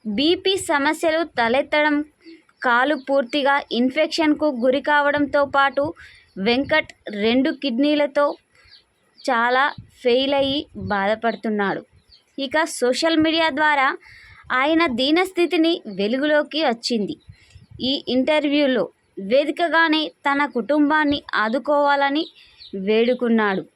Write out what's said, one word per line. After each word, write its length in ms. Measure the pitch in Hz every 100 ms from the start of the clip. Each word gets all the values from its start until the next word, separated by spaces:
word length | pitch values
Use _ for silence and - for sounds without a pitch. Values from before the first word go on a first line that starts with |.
| 220
బీపీ 460 | 202 302 370 381 381 381
సమస్యలు 500 | 294 285 311 330 320 330 -
తలెత్తడం, 580 | 226 262 277 302 302 294 294 _ - - _ _
కాలు 320 | 254 240 269 294 269
పూర్తిగా 480 | 277 240 294 277 285 -
ఇన్ఫెక్షన్కు 760 | 226 247 277 311 330 311 302 302 247
గురి 180 | 254 277
కావడంతో 600 | 302 294 285 294 285 294 277 277
పాటు 280 | 277 269 302 - - - _ -
వెంకట్ 560 | 196 240 277 311 311 _ - 208
రెండు 260 | 220 247 277 262
కిడ్నీలతో 640 | 277 233 294 294 294 294 285 - _ _ _ - _ _ _ _
చాలా 460 | - 233 240 254 285 - - _
ఫెయిల్ 300 | 254 240 277
అయ్యి 260 | 277 269 277 - 214 190
బాధపడుతున్నాడు. 920 | 208 196 220 226 208 233 208 196 160 - _ _ _ _ -
ఇక 260 | 269 302 320 -
సోషల్ 380 | 247 254 330 320
మీడియా 240 | 320 320 320
ద్వారా 380 | 269 302 285 269 370 - - - - -
ఆయన 320 | 254 285 320 330 233
దీనస్థితిని 760 | 269 330 370 349 339 339 330 339 220 190
వెలుగులోకి 640 | 208 262 302 302 302 294 302
వచ్చింది. 460 | 233 - 233 190 - - - _ - - - 247
ఈ 20 | 277 -
ఇంటర్వ్యూలో 760 | 247 262 302 285 294 277 247 - _ _ - 196
వేదికగానే 720 | 262 311 311 339 320 330 311 302 _ 285
తన 200 | 277 285 247
కుటుంబాన్ని 640 | 208 302 285 311 294 285 - -
ఆదుకోవాలని 880 | 220 262 233 294 285 285 277 294 349 - - _ - 196 190
వేడుకున్నాడు. 760 | 220 233 247 240 226 208 190 151